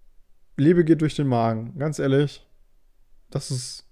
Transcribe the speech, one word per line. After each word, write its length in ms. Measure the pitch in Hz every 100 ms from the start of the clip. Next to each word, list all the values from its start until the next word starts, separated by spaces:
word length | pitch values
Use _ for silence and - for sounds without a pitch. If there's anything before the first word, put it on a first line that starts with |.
| - - _ - _ -
Liebe 280 | 143 175 160
geht 160 | 156
durch 140 | 156 -
den 120 | 143
Magen, 500 | 117 113 110 117 127
ganz 220 | 151 147
ehrlich. 460 | 143 135 147 - _ - _ _ _ _ _ - _
Das 220 | 143 -
ist, 340 | 127 123 - -